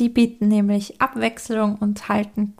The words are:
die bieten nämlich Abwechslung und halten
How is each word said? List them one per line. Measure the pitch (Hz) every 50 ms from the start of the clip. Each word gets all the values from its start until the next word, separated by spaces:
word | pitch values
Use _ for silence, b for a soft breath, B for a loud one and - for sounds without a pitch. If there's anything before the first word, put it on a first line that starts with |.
die | 240 233
bieten | 233 240 233 233 233 - 208 208
nämlich | 214 208 202 202 202 202 202 - - -
Abwechslung | 262 262 - 226 226 233 233 - - - 226 220 214 208 208
und | - 214 208 208 - - -
halten | 208 214 208 208 - 208 208 208 -